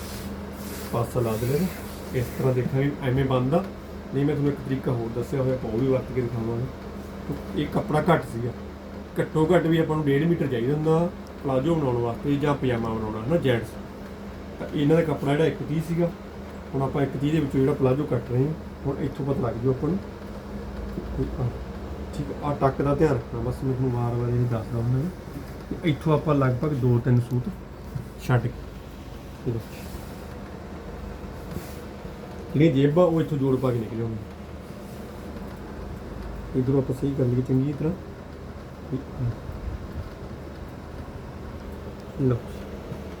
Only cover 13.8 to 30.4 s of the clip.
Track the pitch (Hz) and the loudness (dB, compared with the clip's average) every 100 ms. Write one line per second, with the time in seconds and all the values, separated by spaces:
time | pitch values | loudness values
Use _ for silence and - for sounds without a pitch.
13.8 | - - - - - - - - - 156 | -12 -12 -12 -12 -10 -10 -10 -10 -4 2
14.8 | 147 165 151 139 139 147 151 - 113 160 | 6 6 6 2 2 4 4 2 -2 -2
15.8 | 160 170 170 - - - - - - 135 | 0 2 2 0 -10 -12 -12 -12 -4 -2
16.8 | 135 147 135 131 143 156 139 135 135 143 | 0 2 0 2 2 4 4 4 4 6
17.8 | 131 131 147 131 - 123 147 160 - - | 4 4 2 0 2 2 4 0 -6 -6
18.8 | - 190 139 - 135 127 120 113 127 127 | -2 0 -2 0 0 2 0 2 2 2
19.8 | 151 190 - - - - - - - - | 2 0 -2 -10 -10 -10 -10 -8 -8 -6
20.8 | - - - - 131 - 120 - - - | -6 -6 -4 -2 -2 0 -2 -2 -8 -8
21.8 | - - - - 143 - 147 139 135 135 | -8 -8 -6 -6 -4 -4 -2 2 2 4
22.8 | 143 139 156 127 - 120 120 123 131 123 | 2 6 6 4 0 -2 -2 0 0 2
23.8 | 131 120 120 120 120 120 123 113 104 117 | 2 2 2 2 2 2 2 2 0 0
24.8 | 117 127 175 - - - - - - - | 2 2 2 -4 -10 -10 -10 -10 -8 -2
25.8 | 175 135 160 147 160 143 131 120 156 139 | 0 2 4 4 4 4 4 4 2 4
26.8 | 123 120 131 123 120 123 185 - - - | 6 6 6 4 4 0 -2 -6 -10 -12
27.8 | - - - - - 123 120 - - - | -8 -8 -8 -6 2 2 2 -4 -10 -12
28.8 | - - - - - - - 113 - - | -12 -14 -12 -12 -12 -8 -4 -4 -6 -10
29.8 | - - - - - - | -10 -10 -12 -12 -12 -12